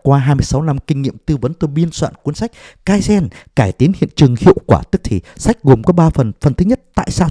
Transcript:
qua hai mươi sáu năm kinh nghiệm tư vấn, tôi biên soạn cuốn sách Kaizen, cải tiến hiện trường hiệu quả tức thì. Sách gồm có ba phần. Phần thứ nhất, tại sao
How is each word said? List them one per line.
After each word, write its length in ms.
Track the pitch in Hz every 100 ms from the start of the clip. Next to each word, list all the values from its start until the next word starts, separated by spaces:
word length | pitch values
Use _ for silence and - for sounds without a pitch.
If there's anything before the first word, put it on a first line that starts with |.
qua 160 | - 139
hai 160 | 131
mươi 100 | 139
sáu 180 | - 135
năm 160 | 160 139
kinh 240 | - 139
nghiệm 160 | 135 -
tư 180 | - 147
vấn, 180 | 120
tôi 160 | 165 156
biên 200 | 143 170
soạn 240 | - 156 -
cuốn 120 | -
sách 180 | 151 233 - - _ -
Kaizen, 420 | 202 196 208 135 - - -
cải 160 | 104
tiến 200 | - 143 190
hiện 140 | - -
trường 180 | 147 120
hiệu 140 | - - -
quả 160 | 95 -
tức 100 | 190
thì. 160 | - 98 - -
Sách 260 | - 240
gồm 200 | 143 123
có 100 | 117
ba 180 | 175 160
phần. 220 | - 117 -
Phần 140 | 147
thứ 100 | 131
nhất, 180 | 180 262 _
tại 160 | - 175
sao 180 | - 170